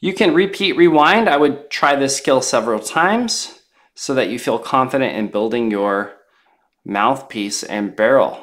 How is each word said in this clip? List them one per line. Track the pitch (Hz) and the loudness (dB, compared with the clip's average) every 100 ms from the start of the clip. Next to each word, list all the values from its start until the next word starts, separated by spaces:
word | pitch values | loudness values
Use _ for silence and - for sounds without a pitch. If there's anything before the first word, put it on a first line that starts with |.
You | 175 | -6
can | 190 208 | 0 2
repeat, | 156 196 - 196 | 2 0 -2 -4
rewind. | 156 175 156 151 202 214 | 4 4 6 4 4 2
I | 147 | 2
would | 147 135 - | 2 0 -8
try | - 147 | -2 0
this | 143 139 135 | 2 0 -2
skill | - 135 | 0 0
several | 127 123 113 110 | 2 -2 0 -4
times | - - 175 220 240 - - - _ _ _ | -4 0 0 0 -2 -6 -8 -16 _ _ _
so | - - | -16 -4
that | 131 98 | -2 -2
you | 120 | -4
feel | 131 113 | -4 -4
confident | - 135 127 139 127 | 0 0 0 0 -2
in | 87 107 | -2 -4
building | 104 110 120 113 | -2 -2 -2 -2
your | 104 101 101 101 - _ _ _ _ _ _ | 0 0 -2 -4 -12 _ _ _ _ _ _
mouthpiece | - 101 113 135 - 113 101 - | -6 0 2 0 -6 -8 -6 -8
and | - 104 101 | -8 -6 -6
barrel. | 90 110 135 98 - | 0 2 4 2 -2